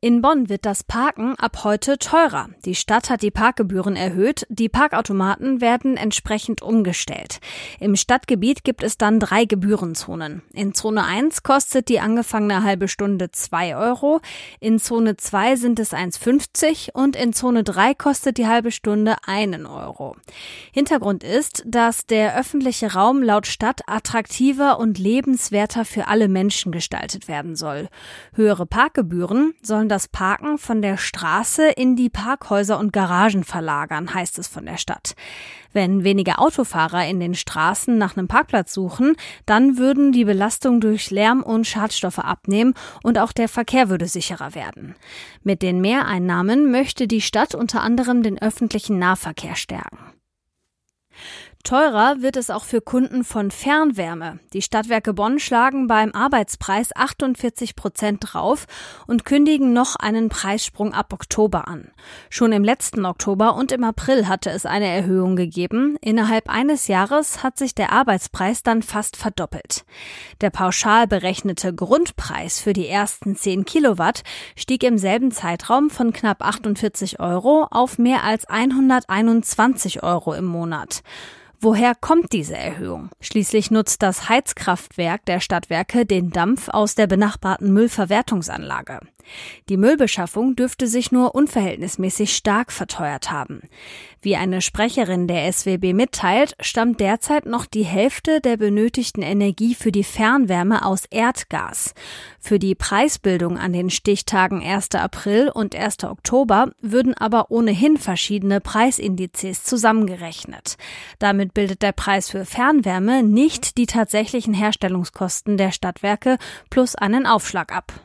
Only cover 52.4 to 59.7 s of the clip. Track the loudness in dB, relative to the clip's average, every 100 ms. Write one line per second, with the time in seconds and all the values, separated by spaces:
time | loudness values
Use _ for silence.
52.4 | -4 -6 -2 -4 0 0 0 0 -4 -2
53.4 | -4 -4 0 2 2 0 -6 -6 -10 -12
54.4 | _ -8 -2 -2 0 -2 0 -2 0 0
55.4 | 0 2 2 2 2 2 2 0 2 2
56.4 | 0 -6 -4 -2 -2 -2 -4 -2 -4 -2
57.4 | -4 -6 -10 -8 -8 -4 -4 -2 -6 -4
58.4 | -2 -2 -4 -16 -18 -20 -2 -2 2 4
59.4 | 4 4 4